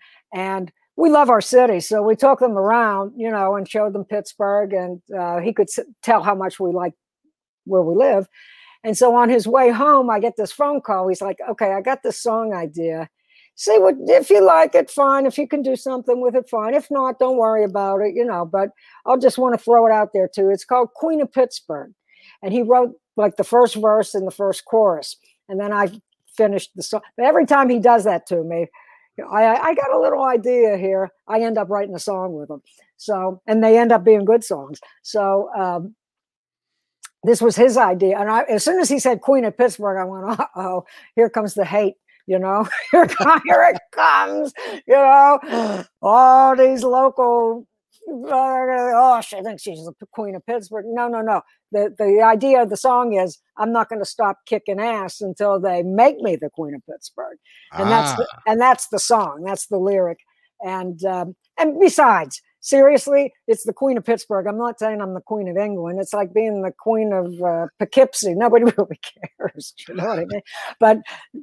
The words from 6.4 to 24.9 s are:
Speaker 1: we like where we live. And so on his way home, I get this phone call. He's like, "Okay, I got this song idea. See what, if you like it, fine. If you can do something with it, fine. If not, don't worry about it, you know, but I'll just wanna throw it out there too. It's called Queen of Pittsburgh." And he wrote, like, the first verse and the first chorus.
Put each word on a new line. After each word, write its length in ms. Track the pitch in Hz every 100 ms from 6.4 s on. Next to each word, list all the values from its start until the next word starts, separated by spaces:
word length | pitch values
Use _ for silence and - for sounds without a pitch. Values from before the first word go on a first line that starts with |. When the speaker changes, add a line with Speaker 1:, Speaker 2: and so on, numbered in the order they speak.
| 190 -
Speaker 1:
we 120 | 180
like 200 | 180 175 - _ _ _ _ _ _
where 180 | - 190
we 120 | 165
live. 340 | 190 269 196 190 _ - _ _ _
And 140 | 220 208
so 160 | 247
on 140 | 240 240
his 160 | 240 214
way 240 | 262 247
home, 400 | 226 294 277 240
I 100 | 214
get 160 | 233 196
this 160 | 196
phone 280 | - 285 285
call. 260 | - 190 185
He's 140 | 180
like, 160 | 202 185 -
"Okay, 240 | 208 202
I 80 | 196
got 220 | 214 262
this 180 | 247 -
song 300 | 233 226 220
idea. 560 | 185 160 160 165 160 160 _ _ _ _
See 240 | - - 427
what, 160 | 185 269 -
if 200 | 523 -
you 120 | 403
like 320 | 381 320 320
it, 160 | - -
fine. 340 | 285 277 277 269
If 120 | -
you 80 | 294
can 140 | 294
do 140 | 269 262
something 440 | 269 254 254 247
with 140 | 247 254
it, 120 | 247
fine. 240 | 226 214
If 160 | 285 -
not, 280 | 277 262 240
don't 200 | 262 254
worry 260 | 220 220
about 360 | 208 202 196 196
it, 120 | 208
you 100 | 202
know, 200 | 240 175
but 260 | 165 196 196 - _ _ -
I'll 100 | 262
just 220 | 247 -
wanna 180 | 254 233
throw 280 | 226 233 226
it 60 |
out 180 | 214 214
there 160 | 196 185
too. 220 | - 196
It's 140 | 196 -
called 260 | 247 233
Queen 260 | - 320 311
of 100 | 269
Pittsburgh." 640 | 262 254 - - 147 - _ _ _ _ _
And 100 | 196
he 100 | 240
wrote, 320 | 226 254 247 - _ -
like, 200 | 208 -
the 80 |
first 320 | - 240 240 220
verse 380 | 214 214 190
and 120 | 202 185
the 40 |
first 320 | - 196 185 -
chorus. 500 | 226 208